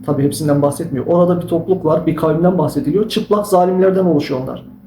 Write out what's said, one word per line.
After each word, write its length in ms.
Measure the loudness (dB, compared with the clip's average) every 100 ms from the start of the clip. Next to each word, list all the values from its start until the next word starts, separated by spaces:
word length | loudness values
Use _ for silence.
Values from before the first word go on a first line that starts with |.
| -4
Tabi 160 | 0
hepsinden 400 | 0 0 0 2
bahsetmiyor. 440 | 0 -2 -4 -4 0
Orada 360 | 2 2 0
bir 40 | -2
topluluk 360 | -4 0 -2
var, 220 | 0 0 0
bir 100 | 0
kavimden 420 | 0 2 2 2
bahsediliyor. 500 | 0 -2 -2 0 0
Çıplak 380 | -2 -2 -2 2
zalimlerden 580 | 2 2 2 2 2
oluşuyor 360 | 2 0 -2 -4
onlar. 220 | -6 -10 -16 -20